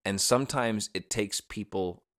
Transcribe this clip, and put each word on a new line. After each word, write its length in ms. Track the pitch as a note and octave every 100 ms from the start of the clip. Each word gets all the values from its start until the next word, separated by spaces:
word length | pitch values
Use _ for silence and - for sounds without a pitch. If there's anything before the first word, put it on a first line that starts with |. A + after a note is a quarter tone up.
And 180 | G2 G2
sometimes 680 | - B2+ C3+ C#3 A#2 G#2+ -
it 160 | F#2 -
takes 320 | A2+ G2+ -
people 600 | - G#2+ G2 F#2+ F2+ - _